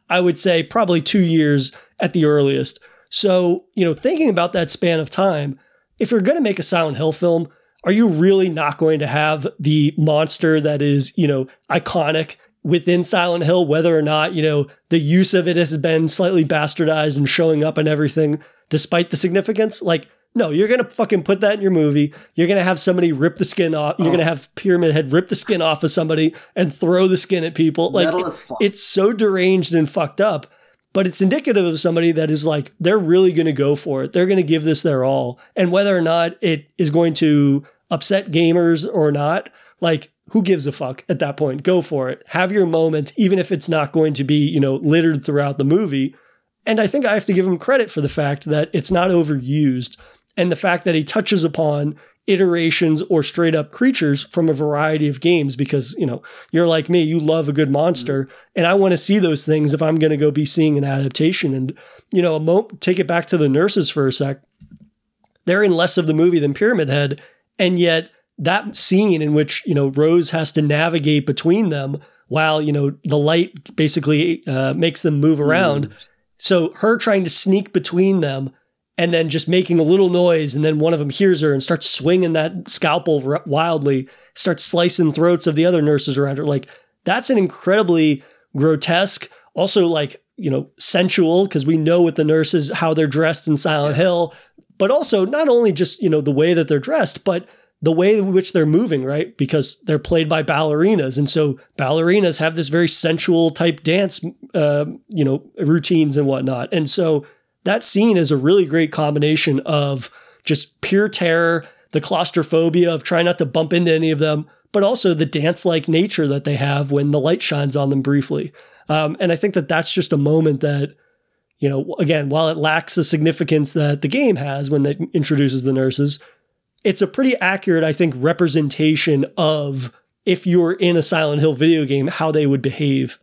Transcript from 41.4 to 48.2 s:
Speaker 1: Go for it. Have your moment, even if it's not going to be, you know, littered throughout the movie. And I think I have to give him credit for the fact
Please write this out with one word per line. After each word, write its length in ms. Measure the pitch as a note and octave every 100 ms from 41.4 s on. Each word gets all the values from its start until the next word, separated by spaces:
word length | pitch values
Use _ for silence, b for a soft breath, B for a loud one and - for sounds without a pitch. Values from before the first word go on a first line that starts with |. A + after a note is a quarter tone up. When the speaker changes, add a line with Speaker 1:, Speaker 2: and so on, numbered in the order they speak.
| D3 C#3
Speaker 1:
Go 180 | E3 F#3
for 260 | - D3 B2+
it. 140 | - -
Have 220 | E3 F#3
your 160 | G#3 F3
moment, 460 | D#3+ D#3+ D#3 C#3+ -
even 220 | G3 F#3+
if 140 | E3+
it's 160 | E3 -
not 240 | D#3+ C#3+
going 220 | D#3+ D#3
to 100 | C3+
be, 240 | C#3 D3+ D3
you 100 | D#3+
know, 180 | C3+ C3+
littered 480 | D#3 D#3+ E3 D3
throughout 340 | D3+ C#3+ C#3+ C#3
the 60 |
movie. 520 | C#3 F3+ G3 C#3 C3+ b b b b _ -
And 140 | A3
I 60 | G#3+
think 160 | C#4+
I 80 | A#3
have 120 | G#3+ G3+
to 60 |
give 120 | F#3+ F#3
him 120 | F3
credit 320 | - C4+ G#3+
for 100 | -
the 80 | C#3+
fact 380 | -